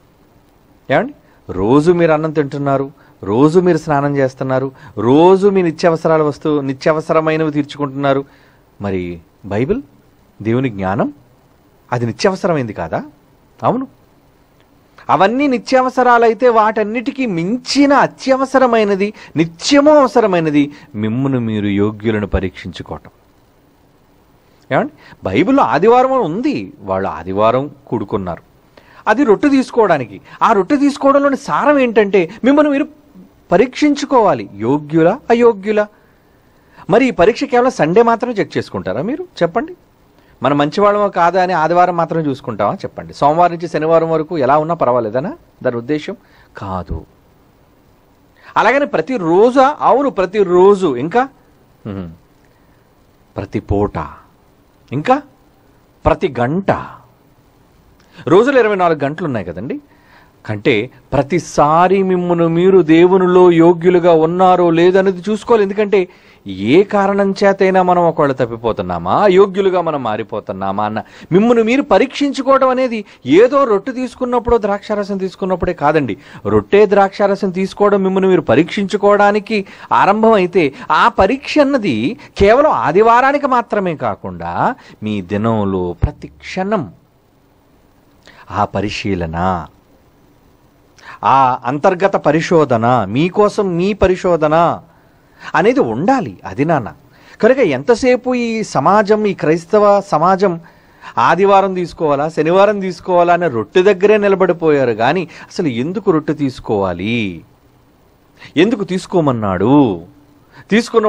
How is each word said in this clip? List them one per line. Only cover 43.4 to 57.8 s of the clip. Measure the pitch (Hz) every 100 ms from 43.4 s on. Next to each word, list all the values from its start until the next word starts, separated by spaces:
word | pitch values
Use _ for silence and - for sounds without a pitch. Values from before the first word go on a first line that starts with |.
| 175 170
నుంచి | 170
శనివారం | 160 156 165 165 160
వరకు | 156 175 127
ఎలా | 151
ఉన్నా | 156 165
పర్వాలేదనా | 123 123 110 120 175 339 _ _
దాని | 127 120
ఉద్దేశం? | 120 151 - - _ _ _ -
కాదు. | 98 92 85 80 - _ _ _ _ _ _ _ _ _ _ _ _ _ - 147
అలాగని | 196 269 285 220
ప్రతిరోజా? | 233 254 165 180 240 254 262 - 143
అవును, | 233 277 185
ప్రతిరోజు. | 180 208 180 180 190 202 180 120
ఇంకా? | 156 233 269 _ _ _ _ _ 113
హ్మ్. | 98 87 82 _ _ _ _ _ _ _ _ _ _ _ -
ప్రతి | 98 110 -
పూట, | 101 101 87 76 - _ _ _ _ _ _ -
ఇంకా | 127 156 269 - _ _ _ _ _ _ _ 151
ప్రతి | 160 185 131
గంట. | 123 170 190 - - - _ _ _ _ _ _ _ _